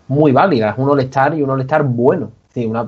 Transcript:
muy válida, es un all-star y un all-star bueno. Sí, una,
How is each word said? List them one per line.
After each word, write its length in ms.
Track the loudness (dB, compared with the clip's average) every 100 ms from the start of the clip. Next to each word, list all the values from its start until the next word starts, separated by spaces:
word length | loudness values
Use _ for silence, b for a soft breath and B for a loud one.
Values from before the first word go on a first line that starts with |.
| -6
muy 240 | 2 4
válida, 400 | 4 2 2 0
es 60 | -2
un 120 | 0
all-star 480 | 0 0 0 0 0
y 60 |
un 60 | -2
all-star 340 | -2 -2 0
bueno. 480 | 0 2 2 0 -4 -14 _
Sí, 140 | -6 -4
una, 220 | -4